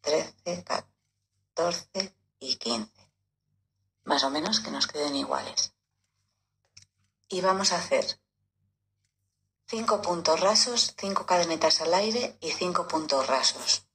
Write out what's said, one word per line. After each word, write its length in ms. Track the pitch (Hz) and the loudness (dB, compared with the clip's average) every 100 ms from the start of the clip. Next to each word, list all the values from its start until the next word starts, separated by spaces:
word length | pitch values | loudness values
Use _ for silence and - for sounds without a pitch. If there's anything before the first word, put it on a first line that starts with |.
trece, 600 | 143 156 160 _ - 180 | 2 0 0 _ -8 -8
catorce 1500 | - - - _ _ _ _ _ _ - 170 170 - 196 185 _ _ _ | -4 -6 -6 _ _ _ _ _ _ -2 -2 -2 -8 -8 -8 _ _ _
y 180 | 131 - | -6 -6
quince. 540 | - 113 107 _ _ _ _ _ _ _ _ _ _ _ | -2 -4 -6 _ _ _ _ _ _ _ _ _ _ _
Más 200 | - 143 | -2 0
o 80 | 135 | 0
menos 280 | 147 170 220 | 0 -2 -2
que 120 | - | -4
nos 160 | 139 135 | -4 -4
queden 280 | 151 147 139 | -2 -4 -2
iguales. 600 | - 135 135 - - _ _ _ _ _ _ _ _ _ _ - _ _ _ _ _ | -2 -4 -4 -6 -6 _ _ _ _ _ _ _ _ _ _ -20 _ _ _ _ _
Y 140 | 185 | 0
vamos 300 | 185 190 190 | 2 4 2
a 60 | 180 | 0
hacer 420 | - 180 - - _ _ _ _ _ _ _ _ _ _ _ _ _ _ _ | 0 0 0 -6 _ _ _ _ _ _ _ _ _ _ _ _ _ _ _
cinco 340 | 226 226 214 | -6 0 0
puntos 380 | 180 175 170 160 | 0 0 2 4
rasos, 560 | 190 208 - 233 - - | 4 4 2 2 0 -2
cinco 300 | 196 196 - | -4 -4 2
cadenetas 540 | 180 165 165 160 - | 2 2 2 2 2
al 120 | 160 | 2
aire 420 | 180 214 233 247 - | 2 2 0 -4 -6
y 100 | 165 | -8
cinco 360 | - 185 175 170 | -4 0 0 0
puntos 400 | 165 156 139 131 | -4 0 0 2
rasos. 580 | 135 - - - - _ | 2 2 -2 -2 -2 _